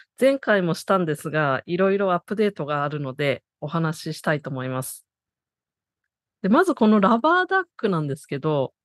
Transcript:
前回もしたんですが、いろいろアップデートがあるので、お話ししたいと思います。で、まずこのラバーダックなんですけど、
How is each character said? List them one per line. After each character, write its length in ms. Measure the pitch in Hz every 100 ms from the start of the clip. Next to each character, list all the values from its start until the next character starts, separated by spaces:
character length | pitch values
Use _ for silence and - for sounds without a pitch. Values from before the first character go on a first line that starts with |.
| - _
前 180 | 262 277
回 240 | - 208
も 120 | 180
し 100 | 160
た 140 | - 196
ん 60 |
で 120 | 170 147
す 140 | 160
が、 320 | 151 151 131 -
い 100 | 170
ろ 160 | 190
い 60 | 196
ろ 140 | 196
ア 80 | 180
ッ 20 |
プ 140 | - 202
デ 140 | 208
ー 40 |
ト 100 | 202
が 200 | 147 147
あ 40 | 143
る 120 | 147
の 140 | 139
で、 280 | 131 143 127 _ _
お 60 | 151
話 480 | 170 165 160 -
し 40 | 156
し 20 |
た 140 | -
い 80 | 151
と 80 | 170
思 140 | 135
い 40 | 127
ま 160 | 127
す。 220 | 127 - _ _ _ _ _ _ _ _ _ _ _ _ _ _ 185
で、 20 |
ま 140 | 254
ず 120 | 359 277
こ 100 | 220
の 140 | 214
ラ 180 | 196 233
バ 240 | 294 359
ー 40 | 370
ダ 160 | 381
ッ 20 | 359 -
ク 120 | 214
な 120 | 170
ん 60 | 151
で 80 |
す 100 | 139 -
け 120 | 143
ど、 340 | 156 151 127 -